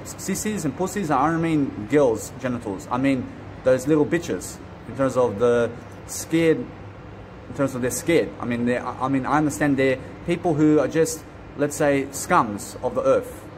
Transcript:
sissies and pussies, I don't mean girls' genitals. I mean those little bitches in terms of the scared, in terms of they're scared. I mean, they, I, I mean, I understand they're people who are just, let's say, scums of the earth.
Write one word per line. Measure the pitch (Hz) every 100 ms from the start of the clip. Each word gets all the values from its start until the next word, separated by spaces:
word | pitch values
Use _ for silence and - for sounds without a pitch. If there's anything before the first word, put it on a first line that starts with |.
sissies | - - - 196 214 202
and | 151 -
pussies, | 185 208 160
I | 135 151
don't | 165
mean | 165 156 135 - 104
girls' | 147 135 107 - -
genitals. | 127 120 107 92 -
I | 123
mean | 139 131 - - - -
those | 127 131 135
little | 156
bitches | 147 170 - 90 - - - - -
in | 131
terms | 135 123
of | 120 101
the | 120 120 117 - - - -
scared, | - - 165 165 151
in | - - - - - - - - - -
terms | 139
of | 131
they're | 123
scared. | - - 160 101 -
I |
mean, | 117 120 120
they, | 120
I, | 123 117 127
I |
mean, | 135 120
I | 147
understand | 151 139 151 135
they're | 135 131 - - -
people | 170 180
who | 147 151 151
are | 127
just, | 151 160 - - - - -
let's | 143 -
say, | 147 139 131
scums | - - 180 117 101 - -
of | 123
the | 120
earth. | 135 113 - - -